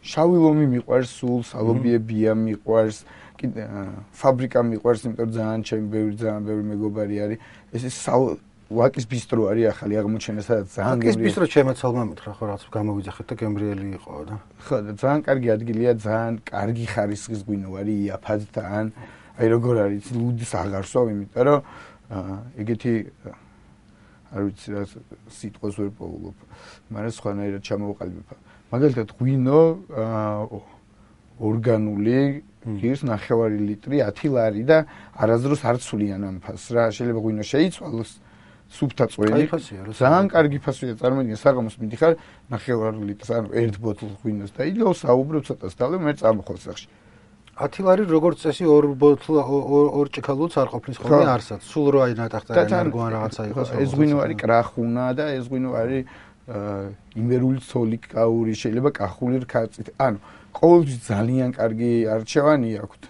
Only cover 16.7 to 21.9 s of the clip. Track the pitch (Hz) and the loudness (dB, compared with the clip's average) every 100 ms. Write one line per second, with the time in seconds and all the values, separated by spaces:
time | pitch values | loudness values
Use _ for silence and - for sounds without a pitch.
16.7 | 117 113 104 104 101 - 110 98 104 95 | -4 -4 -2 -2 -4 -8 -10 -6 -6 -6
17.7 | 95 104 104 101 95 - 107 107 - 92 | -8 -4 -2 -4 -6 -4 -4 -4 -8 -6
18.7 | 104 110 - - - - - 113 117 120 | -4 -4 -8 -20 -20 -20 0 2 4 2
19.7 | 117 101 101 101 120 120 120 117 92 95 | 2 0 -2 -6 -4 -2 -4 -4 -4 -4
20.7 | 98 95 127 120 101 98 120 131 165 - | -4 -2 0 0 -2 -6 0 2 2 0
21.7 | - - | -20 -20